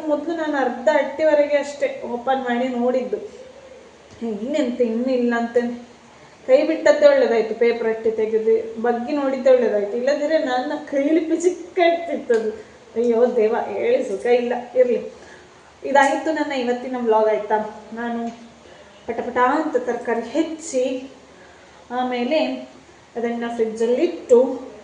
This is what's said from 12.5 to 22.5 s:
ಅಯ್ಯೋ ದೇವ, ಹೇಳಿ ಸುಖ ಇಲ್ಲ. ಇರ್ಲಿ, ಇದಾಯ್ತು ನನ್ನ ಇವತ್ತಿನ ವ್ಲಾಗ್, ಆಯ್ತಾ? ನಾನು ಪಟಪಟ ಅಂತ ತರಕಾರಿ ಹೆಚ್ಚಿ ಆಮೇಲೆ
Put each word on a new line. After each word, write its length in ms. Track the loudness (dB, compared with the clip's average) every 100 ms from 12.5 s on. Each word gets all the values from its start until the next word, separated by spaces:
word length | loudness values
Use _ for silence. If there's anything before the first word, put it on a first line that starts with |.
| -6 -14 -20 -10 -2
ಅಯ್ಯೋ 400 | 2 4 2 4
ದೇವ, 200 | 2 0 -4
ಹೇಳಿ 380 | -4 0 0
ಸುಖ 220 | 0 -4 2
ಇಲ್ಲ. 280 | 2 2 -4 -2 2
ಇರ್ಲಿ, 360 | 2 2 -4 -14 -20 -20 -20 -20 -20 -12
ಇದಾಯ್ತು 500 | 0 4 4 2 -2
ನನ್ನ 180 | -2 -2
ಇವತ್ತಿನ 440 | -2 -2 -4 -4 -4
ವ್ಲಾಗ್, 280 | 2 2 2
ಆಯ್ತಾ? 560 | 0 0 -2 -4 -10 -14
ನಾನು 360 | -10 -8 -6 -8 -10 -18 -20 -20 -20 -20 -18 -10
ಪಟಪಟ 300 | -8 -4 0
ಅಂತ 400 | 2 2 0 -2
ತರಕಾರಿ 520 | -2 -4 -2 -4 -2
ಹೆಚ್ಚಿ 800 | -2 -2 -4 -4 -2 -2 -2 -10 -18 -20 -20 -20 -20 -20 -20 -10
ಆಮೇಲೆ 540 | -4 -2 -2 0 0 0